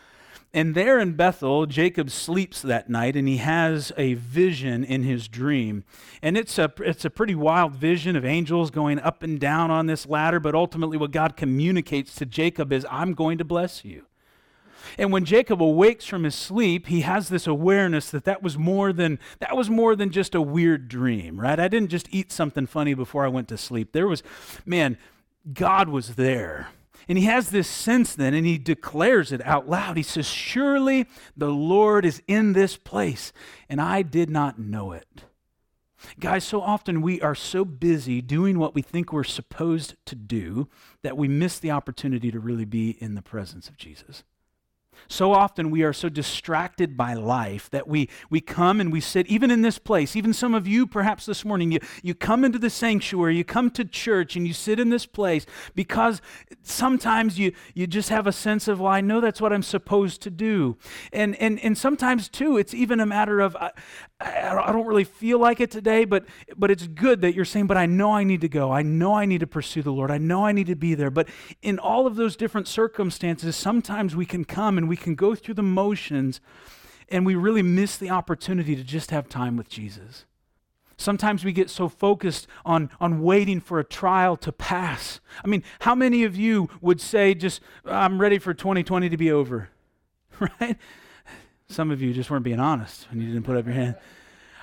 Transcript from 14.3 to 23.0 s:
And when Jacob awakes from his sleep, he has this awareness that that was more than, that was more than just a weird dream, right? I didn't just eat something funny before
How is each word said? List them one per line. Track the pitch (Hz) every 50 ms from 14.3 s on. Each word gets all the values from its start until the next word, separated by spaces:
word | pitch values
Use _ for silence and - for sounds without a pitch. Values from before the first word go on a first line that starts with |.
| _ _ _ _ _ _ _ _ - - - - - -
And | 202 202
when | 190 190 180
Jacob | 147 202 233 262 - 214 180
awakes | 165 160 156 165 196 226 240 226 -
from | - 208 180 165
his | 151 143
sleep, | - - - 185 226 233 185 170 180 175 -
he | 170 170
has | 135 156 185 214 190 151
this | 185 170 -
awareness | 165 151 143 165 185 196 202 196 180 165 151 - -
that | - 143 -
that | 190 196 196
was | 196 180 139 147
more | 156 175 190 196 196 196
than, | 185 170 175 160 147 - - - - -
that | - - -
was | 262 247 202
more | 226 226 233 226 220
than | 202 202 196
just | 156 196 185 - -
a | 165
weird | 156 143 143 170 170 170 160 143 127 117
dream, | 123 123 127 127 117 104 87 80 80 95
right? | 113 131 151 160
I | 175 185
didn't | 208 226 214 175
just | 165 175 - -
eat | - 190 190 -
something | - - 165 147 - 143 135
funny | - - 156 147 147 139
before | 131